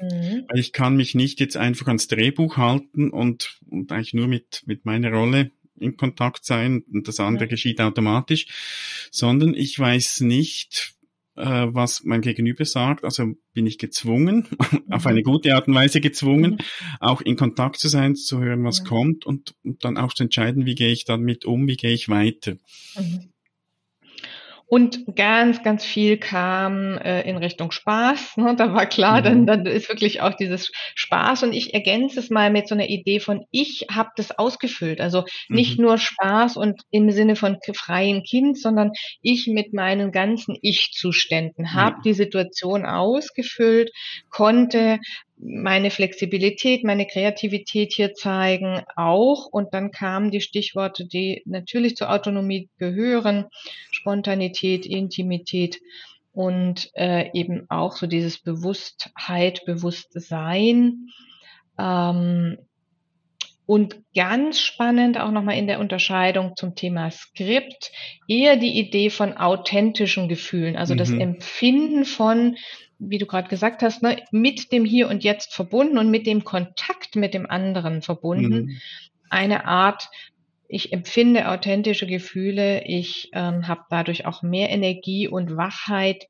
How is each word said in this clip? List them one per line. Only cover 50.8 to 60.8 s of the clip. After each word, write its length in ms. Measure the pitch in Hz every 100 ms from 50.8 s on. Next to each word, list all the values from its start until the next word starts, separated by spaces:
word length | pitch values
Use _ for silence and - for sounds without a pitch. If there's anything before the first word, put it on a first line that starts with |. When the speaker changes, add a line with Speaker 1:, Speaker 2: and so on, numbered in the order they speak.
| 190 190 180
Speaker 1:
die 360 | 180 190 185
natürlich 500 | - 185 175 240 233
zur 160 | 233 202
Autonomie 600 | 202 208 202 196 196 185 -
gehören, 640 | 180 185 240 240 208 202 202 - - - -
Spontanität, 960 | - 202 202 202 190 180 180 190 185 185
Intimität 920 | 190 190 - 185 175 175 180 170 - - - - _ _
und, 560 | 190 185 180 180 180 -
äh, 340 | - 180 175 -
eben 320 | 180 175 170 170
auch 280 | 165 175 -
so 100 | 170
dieses 320 | 170 170 -
Bewusstheit, 1300 | 170 165 180 196 - - - - - 175 180 180 -
Bewusstsein. 1400 | 170 175 170 - 170 - 165 160 185 226 240